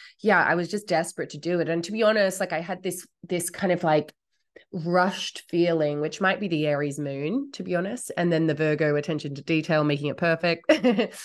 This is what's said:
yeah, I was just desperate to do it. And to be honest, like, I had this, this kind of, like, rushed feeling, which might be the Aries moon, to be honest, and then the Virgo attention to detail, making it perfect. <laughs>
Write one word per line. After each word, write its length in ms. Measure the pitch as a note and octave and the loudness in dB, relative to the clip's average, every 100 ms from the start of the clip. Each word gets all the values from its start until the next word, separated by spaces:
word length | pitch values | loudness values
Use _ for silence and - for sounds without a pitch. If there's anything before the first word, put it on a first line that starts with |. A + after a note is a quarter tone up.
| - - | -20 -2
yeah, 200 | G#3 F3+ | 4 6
I 140 | D3 E3+ | 6 2
was 140 | E3+ | 0
just 180 | G#3 G3+ | -6 0
desperate 440 | E3 E3 - C#3+ | 0 -2 -6 -8
to 60 | D3 | -6
do 220 | E3 F3 | -2 0
it. 80 | D#3 | 0
And 160 | E3+ | -2
to 80 | E3+ | -2
be 120 | A3 | 2
honest, 360 | G#3+ A3 F#3+ F#3 | 4 4 2 0
like, 140 | F#3 | -4
I 80 | E3 | -4
had 200 | F3 F#3 | -6 -6
this, 220 | F#3 F3+ - _ | -6 -8 -12 _
this 260 | - F3 - | -4 -4 -4
kind 240 | - F#3 | -4 0
of, 100 | F3 | 2
like, 300 | E3 D3+ D3 _ _ _ _ - - | 4 2 2 _ _ _ _ -20 -12
rushed 720 | F3+ E3 F3+ F#3 - - - - | -6 2 4 2 0 -8 -10 -4
feeling, 500 | E3+ F3 E3 D3 D3 | 0 2 2 0 0
which 220 | D#3 D3+ | -4 0
might 180 | F#3+ - | 0 0
be 80 | G3+ | -2
the 200 | D#3 D3+ | -2 0
Aries 320 | C#3+ D3 C#3 | 0 -2 -4
moon, 520 | C#3+ C#3 D3+ B3+ C#4+ | -6 -4 -4 -4 -6
to 120 | - | -10
be 120 | F3+ F3 | -4 -2
honest, 360 | F#3+ B3 - - | -2 -8 -8 -2
and 160 | F3 | 2
then 160 | D#3+ D#3+ | 2 2
the 80 | D3 | 2
Virgo 400 | D#3 D3+ D3+ D3 | 2 2 2 0
attention 400 | D3 D3+ D3 C3+ | -2 -6 -6 -10
to 80 | |
detail, 400 | - D#3+ D#3 D#3 | -2 -2 2 2
making 240 | D3 C#3+ C#3+ | 2 0 -2
it 100 | - | -2
perfect. 540 | E3+ E3 F3 E3 - | 0 0 0 -2 2
<laughs> 420 | D4+ A#3+ G#3 G#3+ - | 4 4 2 0 -6